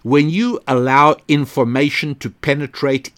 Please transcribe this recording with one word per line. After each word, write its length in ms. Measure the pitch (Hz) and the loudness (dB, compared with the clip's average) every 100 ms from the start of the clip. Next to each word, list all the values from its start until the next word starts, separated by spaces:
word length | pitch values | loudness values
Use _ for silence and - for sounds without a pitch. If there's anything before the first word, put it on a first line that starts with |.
When 280 | 117 143 151 | 0 2 2
you 320 | 180 240 233 - | 0 -2 -4 -2
allow 520 | 127 127 139 147 - - | -2 2 4 4 2 0
information 880 | 147 135 - 117 127 143 - 151 139 | -2 0 -2 0 0 0 -2 -6 -8
to 140 | 110 | -12
penetrate 840 | - - 139 139 - 143 135 - | -4 -2 -2 -4 -6 -4 -4 -6